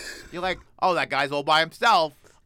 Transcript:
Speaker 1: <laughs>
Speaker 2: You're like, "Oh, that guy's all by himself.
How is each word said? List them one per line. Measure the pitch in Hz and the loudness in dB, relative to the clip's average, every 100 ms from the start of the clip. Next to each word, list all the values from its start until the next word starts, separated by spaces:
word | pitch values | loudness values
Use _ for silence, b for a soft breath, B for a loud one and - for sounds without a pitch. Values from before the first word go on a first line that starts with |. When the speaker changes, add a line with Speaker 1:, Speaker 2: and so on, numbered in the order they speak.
Speaker 1:
<laughs> | - - - | -14 -18 -16
Speaker 2:
You're | 170 | -8
like, | 185 175 - _ | -6 -6 -12 _
"Oh, | 185 | 0
that | 165 127 | 0 0
guy's | 135 143 | -2 -2
all | 143 | -2
by | 143 156 | 0 2
himself. | 160 - 233 196 160 - b b | 0 0 2 2 2 -6 b b